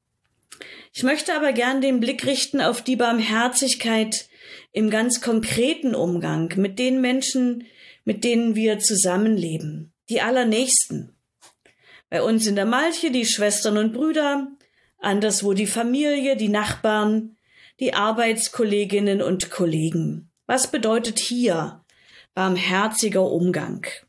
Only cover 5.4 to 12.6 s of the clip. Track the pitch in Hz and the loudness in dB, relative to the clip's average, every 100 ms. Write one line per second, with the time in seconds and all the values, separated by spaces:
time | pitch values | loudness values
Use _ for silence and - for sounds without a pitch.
5.4 | 220 226 262 330 262 - 170 170 160 156 | 0 0 0 0 -2 0 0 -2 -2 -2
6.4 | 170 185 196 190 254 262 254 262 262 262 | -2 0 -2 0 0 2 2 0 0 0
7.4 | 247 240 233 - - - 220 202 240 233 | 0 -2 -8 -20 -20 -8 -4 -2 0 2
8.4 | 233 214 220 208 202 190 185 185 220 208 | 2 2 2 2 0 2 2 2 2 2
9.4 | 165 160 151 156 160 _ - 226 220 254 | 0 -4 -6 -10 -14 _ -6 -2 0 2
10.4 | 226 220 254 - - - - _ _ _ | 2 2 2 2 0 -6 -10 _ _ _
11.4 | - _ _ _ _ - _ 170 220 226 | -20 _ _ _ _ -20 _ -2 2 2
12.4 | 220 202 | 2 2